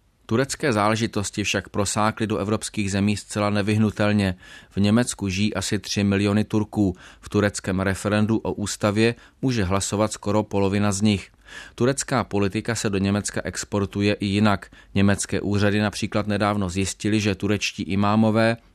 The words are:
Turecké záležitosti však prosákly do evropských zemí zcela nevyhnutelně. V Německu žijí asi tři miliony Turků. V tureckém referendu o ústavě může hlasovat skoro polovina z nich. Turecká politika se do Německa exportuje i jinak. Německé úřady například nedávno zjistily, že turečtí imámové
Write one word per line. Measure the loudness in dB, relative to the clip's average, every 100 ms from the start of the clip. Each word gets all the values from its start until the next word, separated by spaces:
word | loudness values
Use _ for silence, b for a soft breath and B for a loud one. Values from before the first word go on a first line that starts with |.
| _ _ -2
Turecké | 0 0 -2 0
záležitosti | 2 2 2 -2 -4 -6 -4
však | -2 -4 -4
prosákly | -4 -2 0 0 0 -2
do | -2
evropských | 0 -2 -4 -6 -2
zemí | 0 0 0
zcela | -4 -2 0
nevyhnutelně. | 0 0 2 2 2 2 2 2 -2 B B B
V | 0
Německu | 2 4 2 -4 -4
žijí | 0 0
asi | 0 -2 -4
tři | -4 0
miliony | 2 2 2 2
Turků. | 2 0 0 2 0 0 B B
V | -2
tureckém | 2 2 0 -4 -2
referendu | -2 -2 0 0 2 0
o | -2
ústavě | -6 -6 -2 0 2 0 0 B B
může | -2 0
hlasovat | 0 0 0 0 -2
skoro | -2 0 0
polovina | 0 0 0 2 0
z | 2
nich. | 2 2 -2 _ B B B
Turecká | 0 0 0 -2 -2
politika | 0 0 0 -2 -4
se | -4 -2
do | 0
Německa | 2 0 -2 -6
exportuje | -6 -8 -4 -2 -2 0 0
i | 2 0
jinak. | 2 2 0 -4 B B
Německé | 0 2 2 -2 -4
úřady | -2 0 2 2
například | -2 -4 -4 -4 -2
nedávno | 0 0 0 -2
zjistily, | -2 -4 -4 -2 0
že | 0
turečtí | -2 0 -2 -2 -6
imámové | -4 0 2 4 4 4 2 0 _